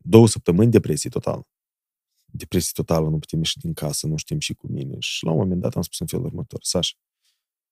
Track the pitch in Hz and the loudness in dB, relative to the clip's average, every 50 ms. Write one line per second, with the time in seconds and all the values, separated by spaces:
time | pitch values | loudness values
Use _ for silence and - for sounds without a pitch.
0 | - 78 98 113 117 107 - - - - 85 92 113 120 104 104 - 78 76 71 | 0 8 8 10 10 10 6 2 0 2 4 4 6 6 6 4 4 2 -2 -4
1 | - - - - - - - - - _ _ _ _ _ _ _ _ _ _ _ | -4 -6 -6 -6 -4 -4 -6 -6 -8 _ _ _ _ _ _ _ _ _ _ _
2 | _ _ _ _ _ _ - - 76 - - 87 82 - - - 80 - 82 80 | _ _ _ _ _ _ -14 -14 -8 -2 -2 -2 -2 -2 -4 -4 -2 0 0 0
3 | 78 78 78 78 - - - 80 80 - - - - 82 78 - 80 76 - - | 2 0 -2 -2 -4 -4 -4 -4 -2 -2 -4 -6 -6 -8 -8 -6 -6 -6 -6 -4
4 | - 76 78 78 - - - 76 - - - - - - 117 - 69 - - - | -4 -4 -4 -4 -6 -6 -6 -6 -6 -6 -8 -10 -10 -10 -8 -8 -8 -8 -10 -8
5 | - - - - - 170 160 131 101 92 90 90 - 117 - - 87 - - - | -8 -8 -8 -4 -2 0 0 0 0 0 0 -2 -2 -2 -2 -4 -6 -6 -6 -10
6 | 87 80 - 87 85 - - 95 - - - - - - - 90 85 - - _ | -8 -6 -6 -6 -6 -6 -8 -10 -12 -10 -12 -10 -6 -4 -4 -2 -2 -4 -6 _
7 | _ _ _ _ _ _ _ _ _ _ _ _ _ _ | _ _ _ _ _ _ _ _ _ _ _ _ _ _